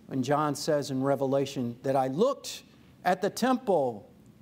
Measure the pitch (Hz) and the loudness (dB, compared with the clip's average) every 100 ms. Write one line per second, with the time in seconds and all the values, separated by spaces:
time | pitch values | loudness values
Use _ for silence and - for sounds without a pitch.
0 | - 131 123 147 151 139 - 147 127 131 | -6 -2 2 2 2 0 0 0 0 -2
1 | 139 139 135 139 135 143 120 120 135 135 | 0 2 2 0 0 -2 -4 -4 0 0
2 | 131 143 254 - - - - - - - | 0 2 0 0 -8 -12 -16 -20 -20 -6
3 | 180 185 202 - 247 254 240 170 131 101 | -2 0 -2 0 0 0 2 2 0 -4
4 | - - - - | -12 -20 -20 -20